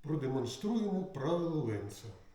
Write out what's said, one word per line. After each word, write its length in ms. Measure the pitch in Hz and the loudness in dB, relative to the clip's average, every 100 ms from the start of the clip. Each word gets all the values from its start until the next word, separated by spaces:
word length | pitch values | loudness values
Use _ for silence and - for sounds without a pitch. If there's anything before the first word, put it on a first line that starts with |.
Продемонструємо 1000 | 147 151 131 131 117 - 208 233 202 185 | 0 0 2 0 0 -2 0 2 2 0
правило 600 | - 143 139 170 165 156 | -2 -2 2 2 2 2
Ленца. 420 | 120 104 101 - 110 - - | 2 0 -4 -8 -12 -14 -18